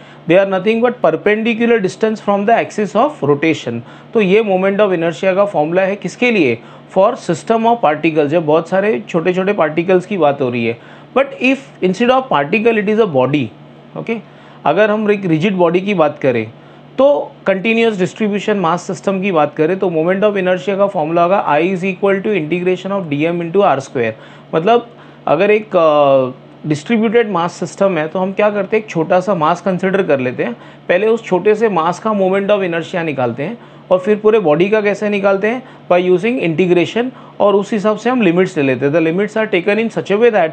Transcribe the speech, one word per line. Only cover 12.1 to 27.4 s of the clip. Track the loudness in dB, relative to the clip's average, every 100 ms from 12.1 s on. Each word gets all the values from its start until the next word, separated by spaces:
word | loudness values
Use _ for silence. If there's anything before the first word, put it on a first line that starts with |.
| 2 2
particle | 0 0 0 2 0 0
it | 0
is | 2
a | 2
body, | 0 0 -4 -8 -20 -20 -16 -12
okay? | -8 -8 -10 -20 -20 -6 0
अगर | 2 2
हम | 2 0
एक | 0 0
rigid | 0 0 2
body | 2 0
की | 0
बात | 0 0 0
करें | -2 -2 -4 -10 -20 -20 -10 0
तो | 2 2 -2 -6 -2
continuous | -2 0 2 0 0
distribution | -4 -2 -4 -2 -2 -2
mass | 0 -2
system | -4 -8 -4 -4
की | 0
बात | 0 0 0
करें | -2 0
तो | -2
moment | 0 0 0
of | 0 0
inertia | 0 -2 -2 -2
का | -2
formula | -2 -2 0
होगा | 2 2 0
I | 0
is | 0 0
equal | -4 -2 0 0
to | -2
integration | -2 -2 -2 -2 -4 -4
of | -6 -4
D | -2 -2
M | -2
into | -2 0 2
R | 2
square। | -2 -4 -4 -4 -14 -20 -6 -2
मतलब | 2 2 0 -12 -20 -10 -2
अगर | 0 2
एक, | 0 0 2
अ, | 4 4 4 4 2 -4 -18 -10 -4
distributed | -4 -2 0 2 2 0
mass | -2